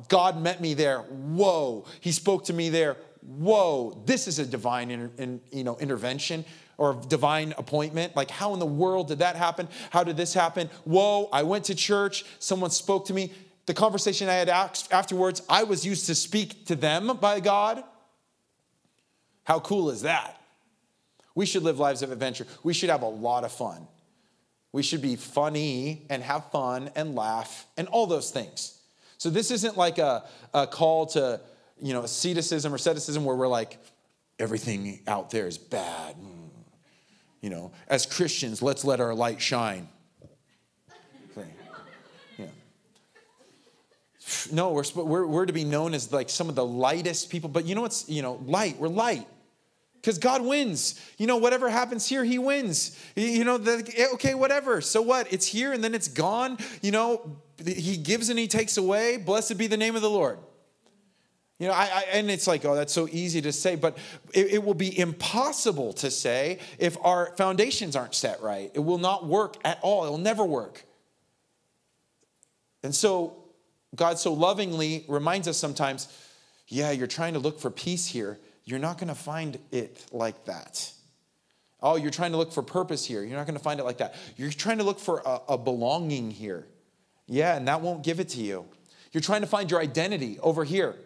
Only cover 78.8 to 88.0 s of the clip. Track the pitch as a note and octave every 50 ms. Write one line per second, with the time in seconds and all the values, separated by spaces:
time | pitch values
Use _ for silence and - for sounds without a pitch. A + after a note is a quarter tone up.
78.8 | C#3+ E3 F3 E3+ F#3 E3 C#3+ - - D#3 D3+ E3 D#3+ D3+ C3+ - - _ C3+ B2
79.8 | A2 - - - - - - A#2 A2+ A2 - - - - F2+ D#2+ - - - -
80.8 | - - - - _ _ _ _ _ _ _ _ _ _ _ _ _ _ _ _
81.8 | B2 C#3+ E3 D#3+ D3 D3+ C#3+ E3 F3 E3+ E3 D#3+ E3 E3 - D3 A#2+ - - F3+
82.8 | F#3 F3+ D#3+ - - - A#2 G2+ G2+ A2+ C3 C#3+ D3 C#3+ C3 C3 - D3+ D3 C#3
83.8 | C3+ B2 B2 - B2 G2+ - - - - - - C3 D3 D3 - - G#3 A3+ A3
84.8 | G#3 G3 G3 G3 - F#3 E3+ - - C3+ B2+ A#2+ - - C3+ A#2+ A#2 C3 B2 A#2
85.8 | A#2 B2 D3 F3 E3+ D#3 C#3+ C3 A#2 A2 G#2 G2 A2 G2+ F#2 E2 - - _ _
86.8 | _ _ _ _ _ _ _ _ _ - B2 C#3 D#3 F3+ E3+ C#3+ B2+ C3 D3+ E3
87.8 | E3 F3+ F3 D#3+